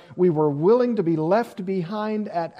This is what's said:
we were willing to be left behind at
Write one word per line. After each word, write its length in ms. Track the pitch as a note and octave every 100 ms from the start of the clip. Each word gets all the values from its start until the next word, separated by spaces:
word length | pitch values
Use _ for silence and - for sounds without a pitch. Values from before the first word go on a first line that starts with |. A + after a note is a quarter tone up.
| - D3
we 140 | F3+
were 220 | D3+ D3+
willing 460 | C#3+ E3+ A#3+ B3 A3+
to 60 |
be 120 | D#3+ D#3+
left 500 | D#3+ G#3 A#3 - F#3+
behind 640 | F#3+ E3 G#3+ G#3+ G#3+ G3+
at 240 | F3 E3